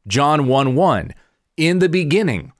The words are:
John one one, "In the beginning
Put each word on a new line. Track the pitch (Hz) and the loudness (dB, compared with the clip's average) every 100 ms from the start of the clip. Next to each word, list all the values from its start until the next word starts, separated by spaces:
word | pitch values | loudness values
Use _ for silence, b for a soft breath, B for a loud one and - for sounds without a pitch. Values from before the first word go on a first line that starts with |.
| 101 | -6
John | 113 143 151 131 | 0 2 2 2
one | 135 135 131 | 0 0 0
one, | 185 110 80 - _ _ _ - | 0 0 -6 -16 _ _ _ -2
"In | 160 180 | 0 2
the | 180 | 2
beginning | 180 151 185 196 98 131 | 0 0 0 0 -4 -8